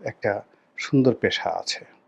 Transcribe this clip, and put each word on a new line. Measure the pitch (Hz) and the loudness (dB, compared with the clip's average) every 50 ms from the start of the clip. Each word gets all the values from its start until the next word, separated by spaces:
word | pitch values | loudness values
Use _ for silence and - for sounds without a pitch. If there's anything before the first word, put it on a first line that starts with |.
| 226 | -6
একটা | - - _ - 110 101 104 - _ _ _ _ _ _ - | -10 -8 _ -4 -4 -4 -4 -6 _ _ _ _ _ _ -12
সুন্দর | - - - 135 127 127 113 | -4 0 2 4 6 4 4
পেশা | - - 98 - - - 87 | 2 0 -2 -2 -2 -4 -4
আছে। | 85 90 - - - - - - _ _ _ | -4 -4 -6 -8 -8 -10 -12 -18 _ _ _